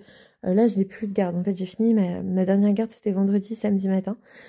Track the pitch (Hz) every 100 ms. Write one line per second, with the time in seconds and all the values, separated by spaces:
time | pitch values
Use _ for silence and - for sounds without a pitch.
0 | - - - _ 185 190 233 196 190 -
1 | 208 196 180 175 180 185 185 - 226 220
2 | 180 180 185 185 185 196 208 208 226 -
3 | 214 190 196 202 196 220 208 196 190 190
4 | 190 226 _ -